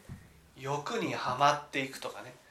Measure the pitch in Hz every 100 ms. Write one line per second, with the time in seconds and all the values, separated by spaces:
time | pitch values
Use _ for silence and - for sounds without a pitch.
0 | - - - - - - 131 143 147 233
1 | 156 120 127 131 143 147 - 143 135 -
2 | 123 98 117 - -